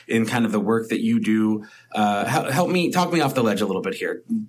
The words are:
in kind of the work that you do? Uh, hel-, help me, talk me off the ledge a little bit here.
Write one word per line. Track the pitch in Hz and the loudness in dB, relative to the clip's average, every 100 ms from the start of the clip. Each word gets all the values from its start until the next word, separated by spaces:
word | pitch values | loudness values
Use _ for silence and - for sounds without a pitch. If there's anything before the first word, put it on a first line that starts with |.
| - | -4
in | 113 110 | -2 0
kind | 123 110 | 0 0
of | |
the | 107 | 0
work | 101 113 - | 2 0 0
that | 113 | -2
you | 113 117 | 2 2
do? | 110 110 110 107 - - - | 2 2 2 0 -6 -20 -8
Uh, | - 104 101 101 | -2 0 0 0
hel-, | 127 147 | -2 0
help | 135 165 | 0 0
me, | 180 170 | 0 0
talk | - 160 | 0 0
me | 170 | 2
off | 139 135 | 0 2
the | |
ledge | 113 101 | 0 0
a | 101 | -2
little | 92 | -2
bit | 95 | -4
here. | 95 87 90 - 113 | -6 -6 -6 -6 -6